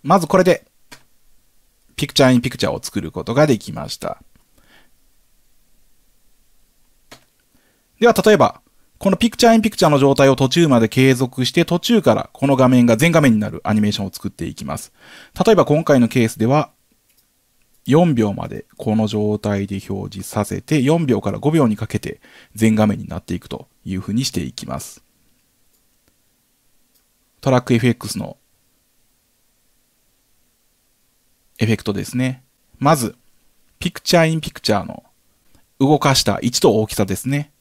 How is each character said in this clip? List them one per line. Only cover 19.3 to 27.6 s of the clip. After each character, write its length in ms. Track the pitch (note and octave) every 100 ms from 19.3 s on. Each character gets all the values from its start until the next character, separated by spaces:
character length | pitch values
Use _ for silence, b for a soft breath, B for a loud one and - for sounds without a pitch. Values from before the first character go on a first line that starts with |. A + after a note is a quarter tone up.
| G#2
態 280 | G#2 G2+ G2+
で 120 | G2 -
表 240 | G2 G2
示 140 | F#2+ -
さ 180 | G#2+ G#2
せ 160 | G2+
て、 180 | - D#3
四 240 | B2+ E3+ D3
秒 140 | G2+
か 120 | G2+
ら 60 | G#2
五 120 | C3
秒 180 | D#3+ B2
に 80 | G#2
か 100 | G#2+
け 120 | A2
て 220 | - - b b b
全 200 | G#2 A2
画 120 | G#2+ G#2+
面 120 | G2
に 80 | G2+
な 120 | E2+
っ 40 |
て 120 | -
い 60 | F2
く 80 | -
と 200 | - - _
い 100 | - F#2
う 40 |
ふ 100 | F#2+
う 20 |
に 100 | A2
し 60 | C3+
て 120 | -
い 120 | C2+
き 120 | - -
ま 140 | B1+
す。 240 | - - _ _ _ _ _ _ _ _ _ _ _ _ _ _ _ _ _ _ _ _ _ _ _ _
ト 80 | C#3
ラ 80 |
ッ 20 | B2